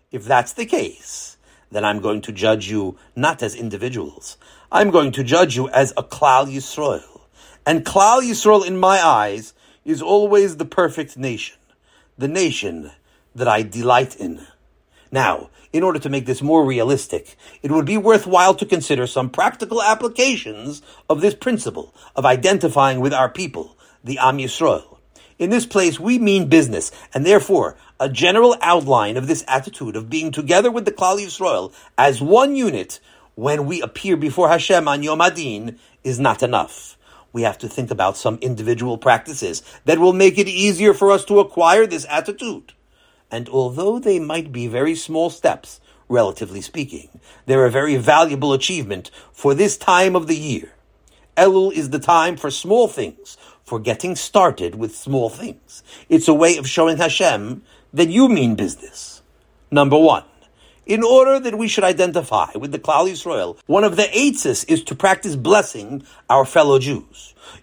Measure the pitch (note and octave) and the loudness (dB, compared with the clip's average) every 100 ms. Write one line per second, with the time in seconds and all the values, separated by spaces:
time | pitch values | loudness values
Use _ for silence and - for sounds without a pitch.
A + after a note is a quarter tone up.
0 | _ B2+ G2+ C3 A#2+ - A#3 E4+ F#2+ - | _ -12 0 2 2 -6 -4 -4 -4 -10
1 | - - - - _ _ _ G#2+ G#2 G#2 | -18 -18 -18 -20 _ _ _ -6 -4 -2
2 | G#2+ G#2+ G#2+ G2+ G#2+ A2 F#2+ G#2+ F#2+ F2+ | -4 -4 -6 -2 0 0 -2 -6 -6 -10
3 | _ - D3 D#3 A2+ - A2+ G2+ A#2+ B2 | _ -4 -4 -2 -8 -8 -10 -8 -8 -8
4 | D2+ - - - _ _ _ F#3 G#3 E3 | -12 -16 -20 -20 _ _ _ 0 4 4
5 | C#3+ C3 B2+ D#3 F3 B2 B2+ B2 C3+ - | 2 -2 0 2 2 0 -2 0 0 -2
6 | A#2+ - D3 C3 C#3 C3+ C3+ - D3 F#2+ | -10 0 4 4 2 -6 -12 -6 -6 -6
7 | - - _ _ _ _ - D#3+ D#3+ G3 | -10 -20 _ _ _ _ -2 -2 0 4
8 | G3+ B3 B3 A3 G#3+ G#3 F3+ F#3 F#3 G3 | 6 4 2 0 4 4 4 0 2 4
9 | E3 B2 G#2+ G#2 A2 _ _ _ - D#3 | 4 4 0 -4 -12 _ _ _ -6 -6
10 | D#3+ G3+ G#3 G3+ G3 D#3 D#3 - E3+ - | 2 2 4 4 2 -2 -6 -2 -2 -2
11 | D3+ - C3 A2 - - _ _ _ _ | -10 -8 -8 -8 -12 -18 _ _ _ _
12 | _ - C#3 E3+ F3 - G2+ E2 D2 - | _ -10 -6 -2 -2 -2 -8 -10 -14 -20
13 | _ _ _ B2 A#2+ A2 G#2+ A#2 B2 B2 | _ _ _ -4 0 0 -2 -4 2 2
14 | C3 - F#2+ D#2+ - _ _ _ _ _ | 2 -6 -12 -12 -18 _ _ _ _ _
15 | _ C3 A2+ D#2+ - _ _ D#3 F#3 D#3 | _ -2 0 -2 -8 _ _ -2 -2 -2
16 | C#3+ C#3 B2 B2+ C#3 D#3+ C#3 B2+ A#2 C3+ | -6 -6 -6 -6 0 2 2 0 0 -2
17 | - F2 - _ - _ C#3 D#3 D3+ G#3+ | -4 -10 -10 _ -20 _ -4 -2 -2 0
18 | G3+ A3 G3 F3+ F#3 F#3+ G#3 F3 C#3+ C3+ | 2 2 4 4 4 2 -2 -4 -2 -4
19 | B2 - B2+ - G3+ - - A3+ G#3 A3 | -2 -4 -4 -2 -2 -4 -8 -2 -2 -2
20 | A#3+ A#3 C4 A#3+ - G#2+ B2+ D3 - - | -2 0 0 -2 -8 -12 -12 -14 -18 -18
21 | - D3+ F#3+ G#3 - A#3 - - - _ | -4 0 0 -2 -4 -4 -4 -10 -14 _
22 | - - C#3+ B2+ F3+ G3 E3 C#3+ C3+ B2+ | -12 -2 2 2 2 0 0 2 0 0
23 | C3 C#3 B2+ - F3 E2+ - _ _ _ | -2 0 -2 -4 -10 -10 -14 _ _ _
24 | A#2 C3 B2+ C#3+ B2+ - D#3+ E2+ - _ | -10 -2 0 0 -6 -2 -2 -2 -6 _
25 | _ _ _ - F3 A#3 A#3 G3+ F3+ C#3+ | _ _ _ -6 -2 -2 0 0 0 -2
26 | F3+ B3 G#3 G3 D#3 D#3+ C#3 G2 - - | -2 0 2 0 4 4 4 -2 -8 -12
27 | - C#3 D#3 G3+ G3+ F#3 F2+ - _ - | -10 -2 4 4 4 0 0 -6 _ -6
28 | C3+ A#2+ F3 G3+ B3 A3+ E3+ F3 C#3 B2+ | -6 0 2 4 4 4 2 2 4 2
29 | G#2 A#2+ C3+ D3+ - C3 C3+ - A#2+ G#2+ | 2 -2 -4 -4 -2 -4 -4 -10 -10 -10
30 | A2+ D#3+ D#3 D3 C#3+ F3 A#3+ A#3 G3+ - | -8 -6 -6 -6 2 4 4 0 -4 -2
31 | F#3 G3+ G3+ - F#3 A2 F#2 - _ - | -2 -2 -6 -6 -4 -4 -6 -14 _ 2
32 | C3+ B2+ C#3 G#3+ C#4 C#4 A#3 A#2 - - | 2 2 4 4 4 0 -2 -4 -8 -14
33 | _ _ _ - B2 D3+ C#3+ F3 A#2 - | _ _ _ -8 -4 -2 -4 -6 -8 -8
34 | G3+ E3 D3+ C3+ E3 E3 - F#3 D#3 C#3+ | -4 -2 -2 0 2 2 2 0 2 -2
35 | D3 D#3 F3 F3 C#3+ G#2 A2+ - _ _ | -2 0 0 0 -8 -8 -10 -16 _ _
36 | C3 B2 C3+ A2 B2 A#2 - - - _ | -8 -2 -2 0 0 -2 -4 -8 -20 _
37 | _ _ _ A#2+ A2+ G2 A2+ - A#2+ G#2 | _ _ _ -4 -4 -4 -10 -10 -8 -2
38 | F#2 G2 A#2+ - B2+ A#2 A2 A#2 B2 A2+ | -2 -2 -4 -4 -6 -6 -4 -4 -4 -4
39 | C3 A2+ - C#3+ G2 E2 - - - D#3+ | 0 0 -2 -10 -8 -10 -14 -6 0 4
40 | F3+ F#3 F#3+ F#3+ G3 F#3 G3+ F3 G#3 G3+ | 4 6 4 4 -2 0 0 2 2 4
41 | G3 G3 - G#3 G3+ - E3 G3 A3+ E3 | 4 2 4 2 2 2 4 4 2 -2
42 | - D3 E3 G3+ A#3+ - - _ _ _ | -6 -6 -6 -10 -12 -12 -16 _ _ _
43 | _ _ _ A#2 A#2+ C3 B2+ C3 F#3+ A#3 | _ _ _ -12 -4 -4 -2 -2 -4 -2
44 | A3 F#3 D3+ D#3+ D#3 A#2+ A#2+ A#2+ D3 D#3+ | 0 -2 -2 -8 -8 -10 -6 -2 -2 -4
45 | - D#3+ E3 - D#3 - - - _ _ | -6 -4 -4 -2 -2 -2 -8 -20 _ _
46 | - B2 G#2 F#2 G2 G2 F#2 E3 C#3 D2+ | -2 0 0 -2 -12 -12 -12 -10 -10 -12
47 | - - _ _ - C3+ B2+ B2 D3+ C3+ | -20 -20 _ _ 0 2 4 2 0 0
48 | A#2 D3+ E3 C#3 D3 C3+ - F#3 A2+ F#2+ | 4 4 4 0 -2 -2 -2 -6 -8 -10
49 | - - - - C#3 C#3 G3+ - - F3+ | -12 -20 -20 -4 0 2 0 0 0 2
50 | F#3+ F3+ D#3+ D#3+ D3+ G#2 - _ _ _ | 2 0 -2 -4 -4 -8 -8 _ _ _
51 | _ _ _ - F#3+ F#3+ F#3+ D#3+ C#3 D3 | _ _ _ 2 4 4 0 -2 -6 -4
52 | - E3+ E3 E3+ D3 - E3+ A3+ A#3 - | 2 2 2 -2 -8 -8 0 2 2 -2
53 | F#2+ - - - - _ - A2+ A2 A2+ | -10 -12 -20 -20 -20 _ -12 -8 -4 -4
54 | F3+ F3 - G3+ F3+ - F2 A2 A2 - | -6 -8 -2 2 2 0 -8 -8 -10 -10
55 | - C3+ A#2 B2 A#3 - _ - _ - | -6 -4 -4 -6 -14 -16 _ -20 _ -20
56 | _ D#3+ E3 D3+ E3 E3 C3 - E3 D#3 | _ 2 4 4 4 2 -2 0 0 2
57 | E3 - F3+ A#2 G#2+ B2+ - _ _ D3 | -2 0 0 0 -6 -12 -16 _ _ 0
58 | E3 F#3 C4 G3+ B2 G#2+ F#2+ - - - | 2 4 4 4 2 0 -4 -8 -16 -20
59 | - - _ _ _ _ _ C#3+ C#3+ D3 | -20 -20 _ _ _ _ _ 2 4 6
60 | D#3+ A2 - _ _ _ _ _ - G#3+ | 6 4 -2 _ _ _ _ _ -4 -2
61 | A#3 C4 C4 C4+ B3+ G#3+ A3+ - F#3+ F3+ | 4 6 6 4 0 -4 -4 0 0 2
62 | F3+ E3+ D#3 G#2+ E2 - C#3+ C3 - D3+ | 0 -2 -2 0 0 -4 -10 -8 -2 0
63 | F3+ F3+ F3 C#3 F2+ F2 - F3 G#3+ E3+ | 0 -4 -6 -6 -6 -8 -2 2 2 0
64 | G3+ G#3 C#4+ - - A#2+ - D#3+ - C#3 | 0 0 0 0 -4 -4 -2 -2 -2 -2
65 | F#3+ F#3 G3+ C#3+ B2 G#3 - A2+ G#2 C3+ | 0 0 -2 -6 2 2 2 -8 -12 -14
66 | - - - B2+ C3+ E3+ D3 C3+ C3 C3+ | -14 -18 0 2 4 2 4 4 2 -6
67 | - - - _ - - | -10 -20 -20 _ -20 -6